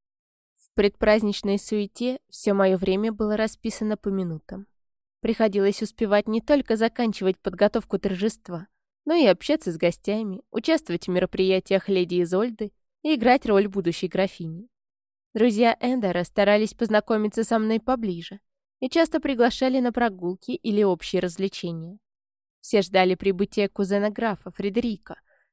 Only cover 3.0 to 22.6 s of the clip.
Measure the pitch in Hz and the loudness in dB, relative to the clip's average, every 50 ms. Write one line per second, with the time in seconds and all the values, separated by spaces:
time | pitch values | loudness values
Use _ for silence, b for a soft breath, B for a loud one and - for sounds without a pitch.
3 | 214 226 214 202 214 208 214 208 220 220 - - - 226 - - 220 214 214 - | 0 -2 -2 -2 -2 -2 -2 0 -2 -2 -4 -6 -8 -8 -6 -4 -4 -4 -4 -4
4 | - 202 196 190 185 175 160 151 - - 185 190 202 _ _ _ _ _ _ _ | -4 -4 -4 -2 -4 -4 -6 -10 -12 -14 -16 -16 -16 _ _ _ _ _ _ _
5 | _ _ _ _ - 220 226 - 226 214 190 202 196 202 208 - 220 - - - | _ _ _ _ -4 -4 0 2 2 2 2 2 2 2 0 -2 -4 -8 -6 -4
6 | 226 196 202 208 208 214 214 226 - - 294 285 - - 226 214 226 233 - - | -2 2 2 2 2 2 -2 -2 0 2 2 2 2 0 -2 0 0 -2 0 -2
7 | 240 226 202 - 190 185 190 - - 196 185 175 202 208 - 226 - - - 190 | -2 -2 -2 -2 0 -2 -2 -2 -4 -6 0 2 2 2 2 0 -4 -2 -4 -2
8 | - 196 190 180 202 226 - - _ - 180 165 190 - _ _ _ _ _ _ | -2 -2 -2 -2 -2 -2 -2 -4 _ -12 -10 -10 -12 -12 _ _ _ _ _ _
9 | - 294 330 349 285 202 180 - - - 285 311 - 190 165 156 - 175 170 - | -4 0 2 4 6 6 4 4 2 -2 -2 -2 -2 -4 -4 0 0 0 -2 -2
10 | - - 208 220 220 202 185 202 - _ - 220 - - 320 302 - - 170 175 | -4 -4 -4 -4 -4 -6 -8 -10 -10 _ -8 -4 0 0 0 0 0 -2 -6 -6
11 | - - 180 180 185 - - - 190 185 190 185 - - 196 190 - - 196 185 | -4 -2 -2 0 0 0 0 0 2 2 2 0 0 0 0 0 0 0 0 0
12 | 180 170 175 180 175 165 185 190 226 247 220 - 220 202 _ _ _ _ _ _ | 0 0 0 0 0 0 0 0 0 -2 -4 -6 -10 -10 _ _ _ _ _ _
13 | - 302 311 240 214 254 247 277 - 226 202 196 208 202 190 202 170 170 165 - | -2 -2 0 2 4 4 4 4 4 2 4 4 4 2 0 -4 -2 -2 -2 -2
14 | - 170 - 180 196 190 - - 170 160 160 170 226 - _ _ _ _ _ _ | -4 -4 -2 0 -2 -2 -2 -8 -12 -12 -12 -12 -16 -20 _ _ _ _ _ _
15 | _ _ _ _ _ _ - 220 226 247 208 208 240 233 226 - - 247 262 254 | _ _ _ _ _ _ 0 2 2 4 4 4 4 2 2 2 -2 -2 -2 0
16 | 208 185 175 175 180 - - - 202 196 208 208 214 208 - - 233 208 214 214 | -2 -2 -2 -2 -4 -2 0 2 4 4 4 4 2 0 -4 -4 -2 2 2 2
17 | - - 226 214 214 214 - 226 220 - 233 220 220 214 220 220 220 - 262 247 | 2 2 0 0 0 -2 -2 -2 -2 0 0 0 0 0 0 -2 0 -2 -4 -2
18 | 220 196 175 170 170 - 190 202 _ _ _ _ _ _ _ - 262 262 - 339 | -2 -4 -6 -6 -10 -14 -16 -20 _ _ _ _ _ _ _ -8 -6 -2 2 2
19 | 330 320 - 302 - 285 269 226 233 247 - - 262 262 254 262 247 247 220 247 | 2 2 0 -2 -2 -2 0 2 2 2 2 0 -2 0 0 0 0 -2 -2 -2
20 | 240 226 190 180 175 175 190 - - - 254 - - 226 202 208 208 196 180 165 | -2 -2 -4 -4 -6 -6 -6 -8 -8 -10 -10 -6 -4 -2 0 2 2 2 2 0
21 | - - - 180 180 180 170 - 185 196 - - - 170 165 165 160 170 202 208 | -4 -4 -4 -2 -2 -2 -4 -4 -6 -6 -6 -6 -10 -8 -8 -8 -12 -14 -16 -20
22 | _ _ _ _ _ _ _ _ _ _ _ _ | _ _ _ _ _ _ _ _ _ _ _ _